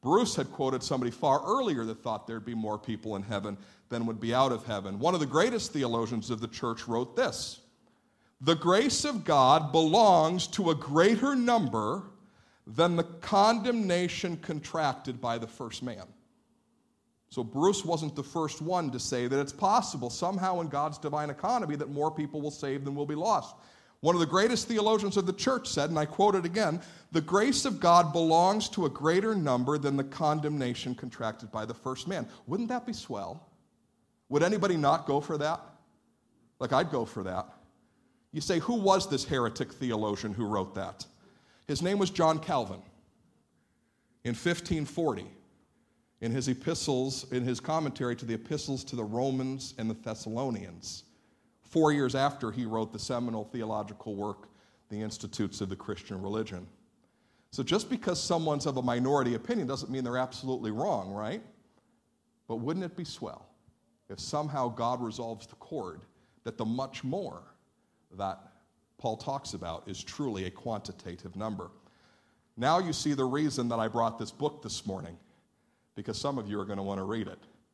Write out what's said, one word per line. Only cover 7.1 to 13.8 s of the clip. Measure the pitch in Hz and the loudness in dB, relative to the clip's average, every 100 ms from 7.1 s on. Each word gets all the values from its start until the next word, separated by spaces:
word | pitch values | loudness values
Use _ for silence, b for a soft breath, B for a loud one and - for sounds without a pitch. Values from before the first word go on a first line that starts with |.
| - | 0
this, | 240 - - - _ _ _ b b b b b | 0 -2 -10 -12 _ _ _ b b b b b
"The | 131 | 2
grace | 165 165 190 269 - | 4 6 6 4 2
of | 294 240 | -2 -2
God | 160 147 131 156 151 | 4 6 10 8 6
belongs | 156 160 190 214 175 156 180 - | 4 6 8 8 8 6 2 -2
to | - 175 | 0 2
a | |
greater | 156 139 147 190 226 269 | 2 2 6 6 6 2
number | 269 240 233 151 110 107 175 190 - b b b b - | 2 4 4 2 0 0 -2 -6 -20 b b b b -10
than | 110 170 170 | 4 4 4
the | |
condemnation | 170 - - 196 208 233 202 233 | 0 -4 2 6 8 6 2 0